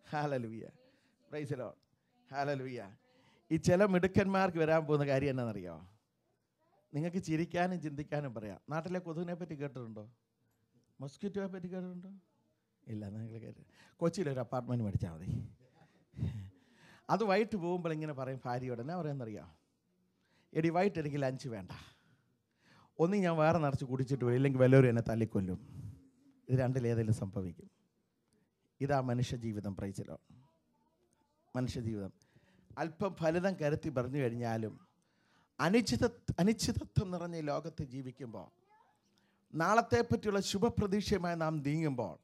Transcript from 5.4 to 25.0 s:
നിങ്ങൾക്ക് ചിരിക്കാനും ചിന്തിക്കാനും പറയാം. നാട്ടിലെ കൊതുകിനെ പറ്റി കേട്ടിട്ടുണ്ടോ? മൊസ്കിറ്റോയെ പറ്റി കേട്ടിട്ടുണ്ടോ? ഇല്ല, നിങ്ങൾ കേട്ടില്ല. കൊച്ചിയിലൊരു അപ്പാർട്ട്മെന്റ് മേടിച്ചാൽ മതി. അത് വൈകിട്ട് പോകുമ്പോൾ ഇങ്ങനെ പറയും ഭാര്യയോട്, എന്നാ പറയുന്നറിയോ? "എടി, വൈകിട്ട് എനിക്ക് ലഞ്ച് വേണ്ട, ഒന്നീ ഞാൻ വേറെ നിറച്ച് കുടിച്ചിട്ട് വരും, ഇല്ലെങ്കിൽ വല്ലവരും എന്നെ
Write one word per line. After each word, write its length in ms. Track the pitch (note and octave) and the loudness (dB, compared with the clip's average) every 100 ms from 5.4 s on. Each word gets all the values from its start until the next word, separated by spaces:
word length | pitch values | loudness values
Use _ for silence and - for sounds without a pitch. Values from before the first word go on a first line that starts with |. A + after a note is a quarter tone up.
| A#2 G#2 F2+ E2 F#2 G#2+ _ _ _ _ _ _ _ _ _ | -2 -4 -8 -12 -16 _ _ _ _ _ _ _ _ _ _
നിങ്ങൾക്ക് 280 | C#3+ E3+ F3 | -4 -2 -2
ചിരിക്കാനും 600 | - D#3 E3+ F3 F3+ F3+ | -2 0 0 0 0 0
ചിന്തിക്കാനും 520 | D3+ C#3+ D3+ D3 C#3+ | -6 -8 -4 -4 -4
പറയാം. 260 | A2+ G#2 F#2+ - | -6 -10 -12 -6
നാട്ടിലെ 300 | D#3 E3 F3+ | -6 -4 -6
കൊതുകിനെ 360 | F3 D#3+ F3 | -6 -6 -6
പറ്റി 200 | F3 F3 | -6 -8
കേട്ടിട്ടുണ്ടോ? 560 | D3+ C#3 B2+ A#2 G#2+ A2 _ _ _ _ _ _ _ _ _ | -8 -8 -8 -12 -12 -16 _ _ _ _ _ _ _ _ _
മൊസ്കിറ്റോയെ 460 | C3+ - G3+ G3 G3 | -16 -8 -6 -4 -6
പറ്റി 200 | F#3+ F3+ | -8 -8
കേട്ടിട്ടുണ്ടോ? 420 | F#3 F3+ F3+ F#3 G3 _ _ _ _ _ _ - | -8 -8 -12 -16 -20 _ _ _ _ _ _ -10
ഇല്ല, 200 | A2 G#2 | -8 -8
നിങ്ങൾ 200 | G#2+ A2+ | -8 -10
കേട്ടില്ല. 640 | A2+ A2 - - _ - _ | -12 -14 -18 -20 _ -20 _
കൊച്ചിയിലൊരു 440 | E3+ F3 D#3 C3 | 0 0 -2 -2
അപ്പാർട്ട്മെന്റ് 440 | A#2+ C3 B2 B2 | -2 -4 -2 -2
മേടിച്ചാൽ 260 | G#2+ F#2 F#2+ | 0 -2 -4
മതി. 380 | E2 F#2 - - - _ _ - _ _ - - A2 G2 - _ _ - - - | -8 -6 -6 -6 -16 _ _ -20 _ _ -6 -6 -6 -12 -18 _ _ -20 -20 -4
അത് 140 | E3+ | 0
വൈകിട്ട് 320 | G#3+ F#3+ A3 G#3+ | 2 2 2 -2
പോകുമ്പോൾ 360 | E3+ F3+ E3 | -2 -2 -2
ഇങ്ങനെ 200 | D#3 D#3 | -4 -6
പറയും 280 | C3+ C3 C3 B2+ | -6 -6 -6 -6
ഭാര്യയോട്, 340 | B2 B2+ A#2 | -6 -4 -6
എന്നാ 200 | B2 F3+ | -6 -6
പറയുന്നറിയോ? 560 | D3+ C#3+ A#2 G2+ E2+ - _ _ _ _ _ _ _ _ _ | -6 -6 -8 -10 -14 -20 _ _ _ _ _ _ _ _ _
"എടി, 140 | - D#3+ | 0 2
വൈകിട്ട് 300 | E3 G3 D#3+ | 4 2 2
എനിക്ക് 240 | D3 C#3+ | -4 0
ലഞ്ച് 260 | C3+ C3 C3+ | 0 -2 -6
വേണ്ട, 220 | A2 F2+ - - - _ _ _ _ _ _ _ - _ _ | -8 -8 -14 -16 -20 _ _ _ _ _ _ _ -20 _ _
ഒന്നീ 200 | E3 G#3 | 2 4
ഞാൻ 180 | F3+ E3 | 2 4
വേറെ 220 | D#3 E3 | 6 6
നിറച്ച് 260 | D3 C3+ | 2 0
കുടിച്ചിട്ട് 400 | C3 C3 B2+ C3+ | -4 -4 -2 0
വരും, 120 | B2 B2 | 2 4
ഇല്ലെങ്കിൽ 240 | C#3 C3 | 4 6
വല്ലവരും 280 | B2+ C3 B2+ | 10 10 10
എന്നെ 140 | A#2 | 6